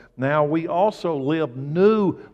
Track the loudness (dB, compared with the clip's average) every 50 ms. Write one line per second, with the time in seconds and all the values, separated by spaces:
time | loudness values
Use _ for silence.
0 | -20 -18 _ -4 -2 0 2 2 2 2 0 -2 -2 -2 0 0 0 0 0 -2
1 | -4 -4 -2 -2 -2 -2 0 0 -2 -4 -6 -8 -8 -4 0 4 4 4 4 4
2 | 2 0 -2 -4 -6 -12